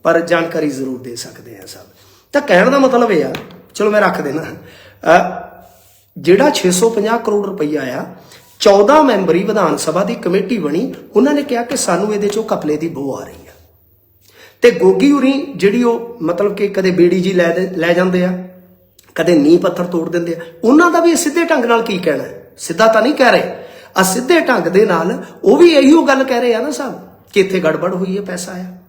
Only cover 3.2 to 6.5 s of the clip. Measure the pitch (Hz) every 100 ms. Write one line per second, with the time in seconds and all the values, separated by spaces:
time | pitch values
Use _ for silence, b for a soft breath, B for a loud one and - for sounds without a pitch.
3.2 | 165 - - - - - 208 208 185 -
4.2 | 147 151 - - - - - _ - 175
5.2 | 185 - - - b b b b b -
6.2 | 170 196 294